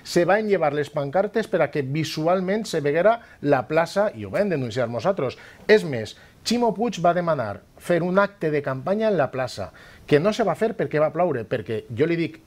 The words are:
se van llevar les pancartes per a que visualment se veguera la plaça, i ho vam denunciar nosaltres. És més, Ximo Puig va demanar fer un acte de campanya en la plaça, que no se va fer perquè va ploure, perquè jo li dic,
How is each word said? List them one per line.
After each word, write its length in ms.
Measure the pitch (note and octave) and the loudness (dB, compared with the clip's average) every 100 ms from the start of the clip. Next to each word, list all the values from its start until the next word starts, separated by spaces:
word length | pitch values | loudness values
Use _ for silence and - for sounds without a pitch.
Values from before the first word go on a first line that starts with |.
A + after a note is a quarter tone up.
se 240 | - F3 E3+ | -2 0 2
van 220 | G#3 G#3+ | 2 2
llevar 260 | F#3+ D3+ | 0 2
les 160 | D3 C#3+ | 0 -4
pancartes 600 | D#3 C#3 F3+ G#3+ A3 G#3+ | -4 -2 0 0 -2 -2
per 100 | F3 | 0
a 80 | C#3+ | 0
que 140 | D3+ | -2
visualment 840 | C3 D3+ D#3 D#3 D#3+ F#3+ F#3 G#3+ A3 | -4 -2 -4 -2 0 0 0 -4 -4
se 160 | D#3+ | -4
veguera 380 | C#3+ D#3 G3+ A#3 - - | 0 2 2 2 -4 -6
la 260 | C#3+ C3+ - | 0 2 2
plaça, 420 | D#3 E3 G3 G#3 A2+ | 0 0 0 -2 -4
i 100 | G2 | -4
ho 60 | |
vam 160 | D3 G3+ | -2 0
denunciar 400 | D3+ B2 A2+ A#2 | -2 -2 -2 -2
nosaltres. 480 | A#2+ D3+ F#3+ B2+ - - - - | -2 -2 -2 -4 -6 -16 -6 4
És 160 | G#3+ | 4
més, 320 | F3 A#2+ G#2 - - _ | 4 -4 -8 -12 -20 _
Ximo 300 | - A#3+ A#3 F#3+ | -2 0 2 0
Puig 220 | A#3+ F3+ | -2 2
va 100 | F3 E3+ | 2 2
demanar 460 | E3+ D3+ G#2+ G2+ - - | 0 -2 -4 -8 -14 -10
fer 220 | - F3 | 0 0
un 140 | F3+ F#3 | 2 2
acte 300 | G3 - D#3+ | 2 0 -2
de 120 | D3 | -2
campanya 440 | C#3 C3 C#3 G#3 A3 | -2 -4 -4 0 2
en 60 | F3+ | 2
la 100 | C3 | 0
plaça, 400 | C3 B2+ - F2+ - - - - | -2 -6 -8 -12 -14 -20 -20 2
que 120 | C#3+ | 2
no 140 | G3 G#3+ | 4 0
se 80 | |
va 120 | G3+ D#3 | 0 0
fer 140 | A3 - | -2 -2
perquè 240 | D3 D3+ | -2 0
va 120 | D3+ | 0
ploure, 340 | D#3 F3+ B2+ A2 | 2 0 -2 -4
perquè 380 | B2 A2+ G#2+ - A#2 | -4 -4 -6 -6 0
jo 120 | D#3+ | 0
li 100 | E3+ | 0
dic, 220 | D#3 - | -4 -6